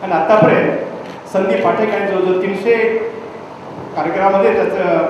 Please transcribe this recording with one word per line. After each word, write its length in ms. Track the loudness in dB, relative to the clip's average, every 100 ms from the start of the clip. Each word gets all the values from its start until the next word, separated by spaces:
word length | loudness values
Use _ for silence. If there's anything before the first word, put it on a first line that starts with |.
आणि 80 | -2
आत्तापर्यंत 600 | -2 2 4 6 4 2 -2 -6 -10 -14 -14 -4
संदीप 300 | -2 0 2
पाठक 180 | 2 0
यांनी 300 | 0 0 -2
जवळजवळ 300 | 0 0 0
तीनशे 560 | 0 -2 2 2 2 0 -4 -8 -12 -14 -16 -16 -16 -14 -10 -4
कार्यक्रमामध्ये 580 | -2 2 2 4 4
त्याचं 440 | 2 0 0 0 2 0